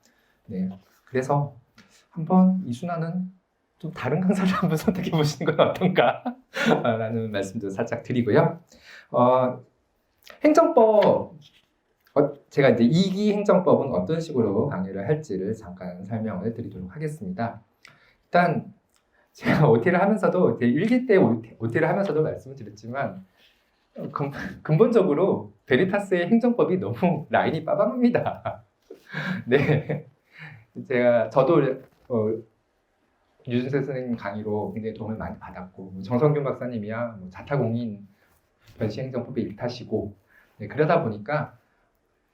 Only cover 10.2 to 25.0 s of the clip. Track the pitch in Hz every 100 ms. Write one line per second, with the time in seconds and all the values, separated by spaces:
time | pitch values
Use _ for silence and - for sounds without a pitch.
10.2 | _ - 294 311 330 254 220 208 185 -
11.2 | - - - _ _ _ _ _ _ -
12.2 | 147 - _ - 135 117 120 160 190 185
13.2 | 214 196 - 185 147 123 - - - 165
14.2 | 165 135 107 101 143 92 95 95 101 151
15.2 | - 95 95 113 - - 92 90 95 113
16.2 | 110 92 107 117 - 180 95 151 156 151
17.2 | 196 185 117 - - _ _ _ _ _
18.2 | _ 175 175 147 - - _ _ _ _
19.2 | _ _ - - 151 151 180 180 196 214
20.2 | 180 180 156 - 120 143 214 247 247 147
21.2 | 113 113 - - 110 165 156 185 - 147
22.2 | 156 - 131 135 107 107 113 127 120 92
23.2 | - _ _ _ _ _ _ - 208 -
24.2 | 139 - - - - 156 240 233